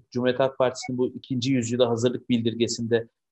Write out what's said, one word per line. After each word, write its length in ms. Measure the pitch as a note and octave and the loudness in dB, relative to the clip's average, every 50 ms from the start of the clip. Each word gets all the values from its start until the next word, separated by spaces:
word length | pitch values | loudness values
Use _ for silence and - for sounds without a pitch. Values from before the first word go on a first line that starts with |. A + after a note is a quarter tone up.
| - _ | -14 _
Cumhuriyet 300 | - B2 B2 B2+ B2 B2 | -4 -2 0 0 2 2
Halk 180 | C3+ C3 - - | 0 0 2 0
Partisi'nin 400 | B2+ B2 - - - - B2+ B2 | 0 0 -2 -4 -8 -6 -2 -2
bu 100 | B2+ B2+ - | -2 -2 -4
ikinci 380 | B2 - - C#3 B2 A2+ C3+ | -8 -8 -6 -4 -2 0 2
yüzyıla 380 | C3+ B2+ A2+ A2 B2 A#2+ B2 A#2 | 2 2 0 0 2 2 2 2
hazırlık 380 | A#2 A2+ A#2 B2+ A#2+ - - - | 2 2 0 0 0 -2 -4 -2
bildirgesinde 800 | B2 A2+ A2+ A#2 A2+ A2+ A#2 A2 - - A#2 A2+ A#2 A2+ A2+ - _ _ _ _ | 0 0 0 0 0 0 -2 -2 -2 -4 -2 0 0 0 0 -2 _ _ _ _